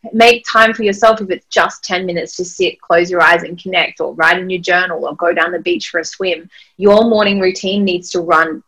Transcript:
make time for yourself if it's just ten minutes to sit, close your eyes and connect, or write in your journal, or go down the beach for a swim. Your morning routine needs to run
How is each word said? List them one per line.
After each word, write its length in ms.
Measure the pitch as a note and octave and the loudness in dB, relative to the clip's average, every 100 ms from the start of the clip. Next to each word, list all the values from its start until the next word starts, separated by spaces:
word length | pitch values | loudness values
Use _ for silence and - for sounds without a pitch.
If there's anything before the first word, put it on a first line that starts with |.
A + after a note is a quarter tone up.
| - | -6
make 320 | A3 A#3 A#3 - | 4 4 4 0
time 220 | A3+ A3 | 2 2
for 100 | A3+ | 2
yourself 380 | G#3 G3 A3+ A3 | -2 2 2 2
if 80 | F#3+ | -2
it's 160 | F3 - | -8 -4
just 360 | - E3 - | -2 -2 -4
ten 220 | - F#3 F#3 | -8 -6 -4
minutes 300 | E3+ D#3+ - | -6 -6 -8
to 80 | F3+ | -10
sit, 360 | - F3+ - | -4 -4 -4
close 280 | - E3+ F3 | 0 2 2
your 120 | F3 | 2
eyes 220 | D#3+ E3+ | 4 2
and 180 | E3 F3 | -2 -12
connect, 400 | F#3 F3+ - - | -4 -4 -4 -4
or 120 | E3+ E3 | -8 0
write 220 | D#3+ F3+ | 0 0
in 120 | F#3 | -2
your 100 | F#3 | -6
journal, 440 | F3 F3+ F3+ D#3 C#3+ | 0 0 0 -4 -8
or 100 | D3+ | -2
go 180 | E3+ | -2
down 180 | E3 E3+ | 0 -2
the 60 | F3 | -4
beach 300 | D#3+ F3 - | -4 -4 -4
for 100 | E3+ | -6
a 40 | D#3+ | -8
swim. 440 | - F#3+ E3 E3+ _ _ - | -6 -6 -6 -10 _ _ -2
Your 320 | G3+ G#3 A#3 | 4 4 4
morning 300 | G#3+ G#3 G3+ | 2 2 2
routine 460 | F#3 F#3 F#3+ G3+ G3 | 0 -2 -2 0 0
needs 240 | F3 F3 | -2 -4
to 80 | F3+ | -6
run 420 | E3 D#3+ D#3+ D#3 | 2 2 2 -4